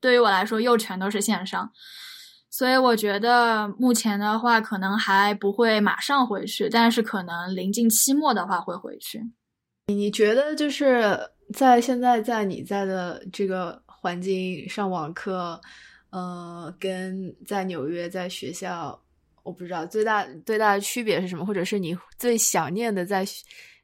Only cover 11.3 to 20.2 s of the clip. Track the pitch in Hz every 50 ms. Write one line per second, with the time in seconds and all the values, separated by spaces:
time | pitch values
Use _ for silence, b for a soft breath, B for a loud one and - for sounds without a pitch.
11.3 | _ _ _ - - - 269 262 247 240 240 262 254 240 247 247 240 220 214 254
12.3 | 233 220 208 190 175 - - - 202 202 196 190 190 185 180 175 - - - 190
13.3 | - - 202 190 185 185 180 170 - - _ _ - _ - 180 175 175 180 196
14.3 | 190 185 185 185 180 151 - 185 - 214 202 190 185 170 151 151 175 - - 202
15.3 | 185 185 175 170 165 160 B B B B B B B B B _ - 185 180 180
16.3 | 180 175 175 170 170 170 170 151 180 - 196 190 185 185 190 190 190 190 185 170
17.3 | - - - - 214 196 185 190 175 156 131 156 175 175 170 170 190 185 180 185
18.3 | 185 - - - 175 - 196 185 175 170 156 135 - - _ _ _ _ _ _
19.3 | _ _ _ 190 175 - 180 170 180 165 160 170 - 220 214 226 220 -